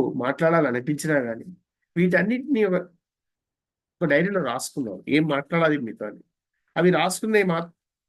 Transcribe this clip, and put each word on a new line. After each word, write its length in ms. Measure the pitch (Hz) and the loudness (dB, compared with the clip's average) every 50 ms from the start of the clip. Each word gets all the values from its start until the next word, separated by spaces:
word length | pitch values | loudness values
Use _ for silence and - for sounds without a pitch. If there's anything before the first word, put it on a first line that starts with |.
| 127 120 - | 4 2 -2
మాట్లాడాలనిపించినా 1000 | 123 120 131 139 - 165 160 170 165 151 131 120 123 127 135 147 143 - 156 151 143 | -2 -2 -2 0 2 2 2 4 4 2 2 0 -2 -2 -4 -4 -4 -2 0 0 0
కానీ 260 | 123 117 113 113 - 185 180 - _ _ _ _ _ _ _ | 0 -2 -6 -8 -12 -16 -20 -20 _ _ _ _ _ _ _
వీటన్నిటిని 640 | 170 180 185 180 175 180 214 247 254 277 302 285 220 208 | 0 2 2 4 2 2 0 0 -2 -2 -2 0 2 2
ఒక, 120 | 190 180 180 180 - _ _ _ _ _ _ _ _ _ _ _ _ _ _ _ _ _ _ _ _ _ _ | 2 2 -2 -4 -6 _ _ _ _ _ _ _ _ _ _ _ _ _ _ _ _ _ _ _ _ _ _
ఒక 80 | 180 156 | 0 0
డైరీలో 300 | 143 147 175 196 202 185 151 | 2 2 2 0 -2 -2 -2
రాసుకున్నాం, 540 | 123 117 - - - - 151 131 107 92 95 - - | -2 -4 -6 -8 -8 -8 -8 -8 -8 -10 -10 -4 0
ఏం 160 | 131 151 160 | 0 2 2
మాట్లాడాలి 520 | 151 143 139 143 - 175 170 165 156 151 139 | 2 0 -2 -2 -2 0 2 2 2 0 -2
మీతో 240 | 123 110 101 - 107 | -4 -8 -8 -8 -10
అని. 160 | 104 - - - _ _ _ _ _ _ _ _ _ _ | -10 -10 -14 -20 _ _ _ _ _ _ _ _ _ _
అవి 120 | 165 170 180 | 2 2 4
రాసుకున్నవి 560 | 170 151 160 185 180 - - 220 220 208 196 185 | 4 2 0 -2 -2 -4 -2 2 2 2 2 2
మా-, 220 | 165 165 170 175 - _ _ _ _ _ _ | 0 -2 -4 -8 -14 _ _ _ _ _ _